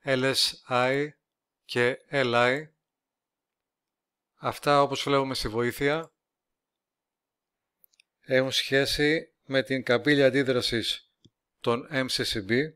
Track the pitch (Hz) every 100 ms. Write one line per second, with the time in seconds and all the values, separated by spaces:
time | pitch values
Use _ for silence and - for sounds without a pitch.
0 | 135 131 131 127 - - - 123 127 139
1 | 147 _ _ _ _ _ _ 123 120 135
2 | _ 139 123 120 123 135 156 _ _ _
3 | _ _ _ _ _ _ _ _ _ _
4 | _ _ _ _ 131 - 147 143 143 135
5 | - 139 135 127 120 110 120 - 143 156
6 | 165 _ _ _ _ _ _ _ _ _
7 | _ _ _ _ _ _ _ _ _ _
8 | _ _ - 131 131 - - 135 139 -
9 | 147 160 - _ - 135 131 135 120 120
10 | 147 143 135 131 127 123 - 117 98 -
11 | _ _ _ _ _ _ - 120 - 135
12 | 127 - 123 117 95 120 156